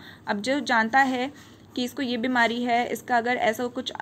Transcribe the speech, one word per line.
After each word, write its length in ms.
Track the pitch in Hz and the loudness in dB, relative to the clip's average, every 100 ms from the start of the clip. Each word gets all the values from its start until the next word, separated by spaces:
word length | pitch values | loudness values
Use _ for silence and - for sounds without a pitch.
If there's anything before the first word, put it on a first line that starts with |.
| - - - | -14 -10 -6
अब 120 | 208 | -4
जो 180 | 233 285 | 0 -2
जानता 400 | 269 233 220 269 | 0 0 4 4
है 300 | 269 254 269 - - - - - | 4 2 -4 -8 -20 -20 -12 -6
कि 80 | |
इसको 180 | 247 - | -6 -4
ये 140 | 262 240 | -4 -2
बीमारी 460 | 254 247 226 240 | 0 2 2 2
है, 240 | 240 233 240 | 0 0 0
इसका 240 | - - 240 | -4 -2 0
अगर 200 | 233 254 | 2 2
ऐसा 300 | 214 226 247 | 0 0 -4
कुछ 260 | 254 - - | -6 -8 -4